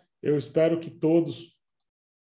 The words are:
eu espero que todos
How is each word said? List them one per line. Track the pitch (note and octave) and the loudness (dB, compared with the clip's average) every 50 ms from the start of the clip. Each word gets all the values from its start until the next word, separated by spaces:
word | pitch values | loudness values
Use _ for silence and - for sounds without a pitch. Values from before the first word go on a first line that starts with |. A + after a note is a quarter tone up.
| _ _ _ _ | _ _ _ _
eu | - - D3 D3 | -4 -2 -2 -2
espero | C#3+ - - D#3+ D#3+ E3 E3 E3 | -2 -2 0 2 2 2 2 -2
que | E3 - | -4 -10
todos | - - D#3+ D#3 E3 E3+ E3 D#3 - - - - _ _ _ _ _ _ _ _ _ _ _ _ _ _ _ _ | -10 -4 0 2 4 2 2 0 -4 -10 -14 -20 _ _ _ _ _ _ _ _ _ _ _ _ _ _ _ _